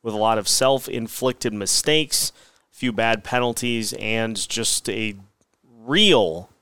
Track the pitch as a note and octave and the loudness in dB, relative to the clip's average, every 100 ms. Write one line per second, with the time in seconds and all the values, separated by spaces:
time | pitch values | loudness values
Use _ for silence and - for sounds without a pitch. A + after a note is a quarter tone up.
0 | A#2 G#2+ G#2+ A2+ G2 - C3 C3+ - A#2+ | -6 0 2 2 0 2 2 2 -2 -8
1 | A2+ - C3 B2 A#2+ G#2+ G2 - - D#3 | -8 -2 -2 -2 -4 -4 -2 -2 2 2
2 | D3 - - - - _ _ - B2+ A2 | 2 -2 -4 -8 -20 _ _ -6 -4 0
3 | A2+ A2+ - B2 B2 A#2 B2 A#2 G#2+ - | 0 0 0 -2 0 -2 -4 -2 -4 -6
4 | G#2+ A2+ A2+ A2 - - - - - A#2 | -4 -2 -2 -4 -6 -4 -2 -2 -4 -4
5 | A2 G2 G2 _ _ _ _ A#2 A2+ D#3 | -4 -8 -18 _ _ _ _ _ -2 4
6 | G#3 C#3+ F#2+ E2 F#2 _ | 6 6 4 -2 -10 _